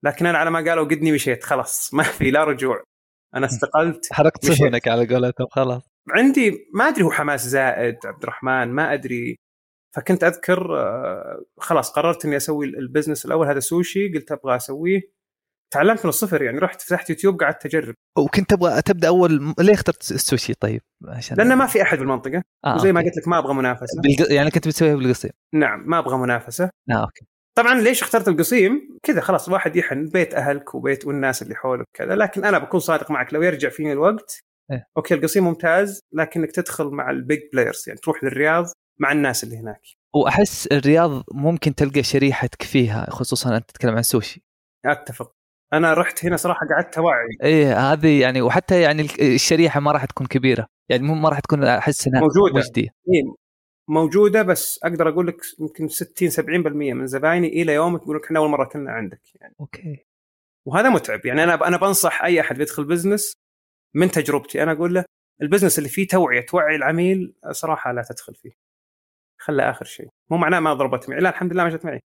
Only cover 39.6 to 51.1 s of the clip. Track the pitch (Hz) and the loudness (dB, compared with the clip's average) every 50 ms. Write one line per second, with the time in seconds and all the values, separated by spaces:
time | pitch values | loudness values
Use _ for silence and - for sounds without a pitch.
39.6 | 113 113 104 _ _ - _ _ _ _ _ 147 139 - - - 208 202 - - | -12 -14 -14 _ _ -20 _ _ _ _ _ 2 2 2 4 2 2 2 0 -8
40.6 | - - 147 143 135 143 147 165 170 170 143 131 - - - 139 139 156 170 160 | -4 0 0 2 4 4 4 6 4 4 0 -2 -8 -10 -8 -2 0 0 0 2
41.6 | - 160 139 - 151 139 139 147 131 - - 139 135 139 127 - - 120 - - | 0 -2 0 2 0 0 2 0 -2 2 2 2 2 2 2 0 -4 -6 -6 -8
42.6 | - - - 139 123 113 107 110 - - - - 127 - - 120 - 127 117 110 | -16 -2 2 2 2 2 0 -4 -6 -8 -6 -6 -4 -4 -4 -4 -2 0 -2 -2
43.6 | 117 _ - - - 123 110 110 117 - - 123 104 - - - _ _ _ _ | -4 _ -14 -4 -2 0 0 0 -2 2 0 0 0 -2 -12 -16 _ _ _ _
44.6 | _ _ _ _ _ 131 147 - - - 117 - 123 - _ _ _ _ _ _ | _ _ _ _ _ -2 -2 -2 -4 -16 -14 -14 -14 -16 _ _ _ _ _ _
45.6 | _ _ - 156 165 165 160 160 175 170 - - - 175 175 160 - 175 175 - | _ _ 0 2 2 4 4 2 0 -2 -4 -4 -2 -2 -2 -2 -2 -2 -2 -2
46.6 | 165 147 156 147 175 - - 160 160 170 143 120 117 117 110 - - 143 156 160 | -2 -2 0 -2 -2 -2 -4 -2 0 0 0 0 -2 -6 -8 -2 0 2 4 4
47.6 | 147 139 120 101 127 135 151 156 147 160 151 143 127 127 127 131 123 123 120 175 | 4 4 4 2 2 2 2 4 4 4 6 6 4 4 2 2 0 2 2 0
48.6 | - - 196 180 170 151 151 156 151 143 - - - 139 127 113 - - 165 160 | 0 2 2 4 4 4 4 2 -2 -4 -2 0 2 4 4 4 2 2 4 4
49.6 | 170 160 - 147 143 147 151 147 131 135 - - 135 127 - 135 127 135 123 117 | 4 4 4 2 0 2 0 0 -2 -4 -6 -8 -8 -2 -2 0 2 2 2 2
50.6 | 110 - _ _ _ _ - 123 131 147 | 0 -8 _ _ _ _ 0 0 2 0